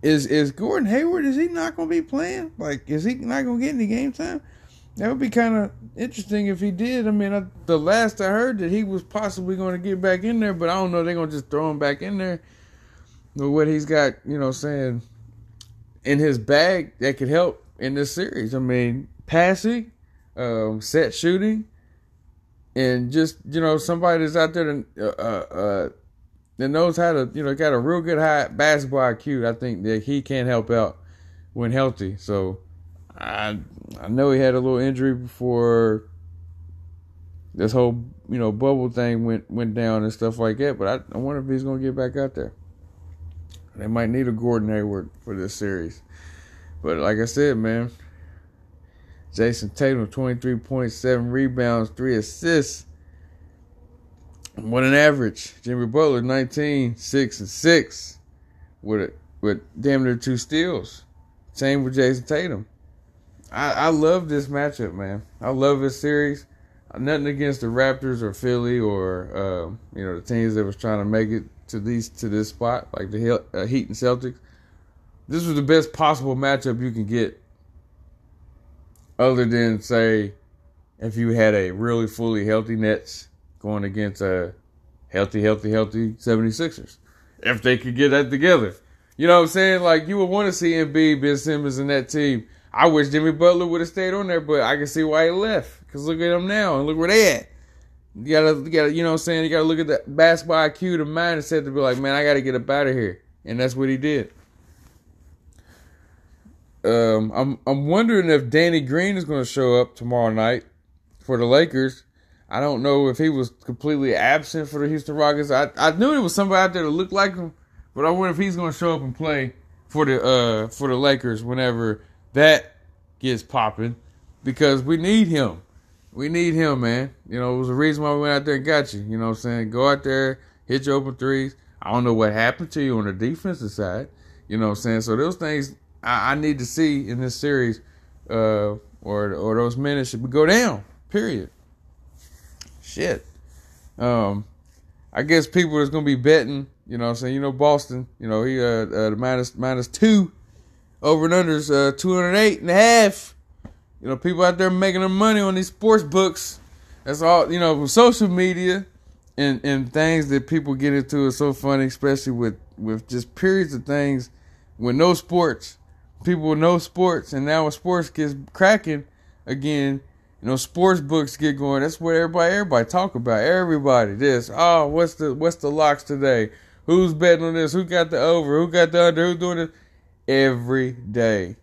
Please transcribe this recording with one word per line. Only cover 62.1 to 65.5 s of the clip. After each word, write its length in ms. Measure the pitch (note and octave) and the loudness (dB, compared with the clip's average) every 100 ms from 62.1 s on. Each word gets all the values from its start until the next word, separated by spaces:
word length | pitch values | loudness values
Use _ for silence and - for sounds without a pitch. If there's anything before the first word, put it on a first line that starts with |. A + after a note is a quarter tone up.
| C3 | 0
Tatum. 420 | B2 D3+ F3+ G#2 A2 _ - - _ _ _ - - | -4 -4 -4 -8 -12 _ -20 -20 _ _ _ -20 -14
I, 200 | - C#3+ | -6 -4
I 160 | - D3+ | 0 0
love 380 | D#3 D#3 F3+ D#3+ | 2 2 2 0
this 200 | D3 C3+ | -4 -4
matchup, 460 | C#3+ D3 C#3+ G#2+ | -4 -4 -4 -8
man. 280 | F2+ G2 G2+ - - | -6 -8 -8 -12 -10
I 100 | A#2 | -6